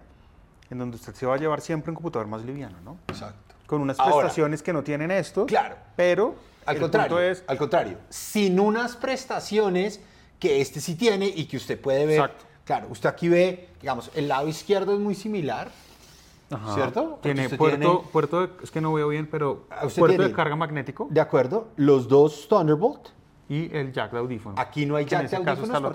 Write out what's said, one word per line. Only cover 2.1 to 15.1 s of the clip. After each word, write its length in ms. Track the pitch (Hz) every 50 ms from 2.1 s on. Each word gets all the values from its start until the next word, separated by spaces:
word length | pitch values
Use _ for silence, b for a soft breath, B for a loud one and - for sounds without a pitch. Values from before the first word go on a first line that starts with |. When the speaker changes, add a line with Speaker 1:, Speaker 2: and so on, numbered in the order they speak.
| - 120 107 104
Speaker 1:
más 160 | 107 110 113
liviano, 320 | 123 139 143 135 107 90 85 87
¿no? 140 | 107 156 - - -
Speaker 2:
Exacto. 480 | 104 98 101 104 101 - - - - _ _
Speaker 1:
Con 160 | - 151 151
unas 160 | 143 135 131 -
Speaker 2:
Ahora, 160 | 135 135 147 147
Speaker 1:
prestaciones 440 | 131 170 - 165 156 147 156 151
que 120 | - - 170
no 100 | 147 -
tienen 260 | 147 147 143 156 170
estos, 340 | 190 196 151 - - 190 214
Speaker 2:
claro. 320 | - 202 - - - - - - - -
Speaker 1:
pero 400 | - 180 180 175 180 214 302 359 B B B B B B
Speaker 2:
Al 100 | - 147
Speaker 1:
el 60 | 151
Speaker 2:
contrario, 280 | 165 151 135 214 175 -
Speaker 1:
punto 120 | 165 175 180
es 200 | 185 185 180 - -
Speaker 2:
al 100 | 139 127
contrario. 400 | 147 139 175 165 127 104 87 - - -
Sin 500 | - - - - - 214 202 190 180 185
unas 380 | 202 214 214 226 240 233 240 -
prestaciones 1040 | - 262 262 262 - - 220 175 - - 202 214 214 196 180 180 190 214 202 - B B B B B B B B
que 200 | - 175 139 139
este 220 | 139 - - 151
sí 140 | - - 165
tiene 320 | 160 233 226 202 190 196 202
y 180 | 180 160 143
que 100 | - -
usted 240 | 127 - - 127 107
puede 260 | - 139 135 139 147
ver. 140 | 156 156 151
Speaker 1:
Exacto. 260 | 139 131 - - b b b b _
Speaker 2:
Claro, 220 | - 147 120 104 123
usted 180 | 127 - - 151
aquí 220 | 135 - 170 170
ve, 400 | 170 175 180 185 180 180 - - - -
digamos, 320 | - 139 131 120 117 - -
el 120 | 156 143 147
lado 220 | 135 131 147 156
izquierdo 440 | 156 - - - 202 196 190 190 202
es 60 | 202
muy 160 | 208 208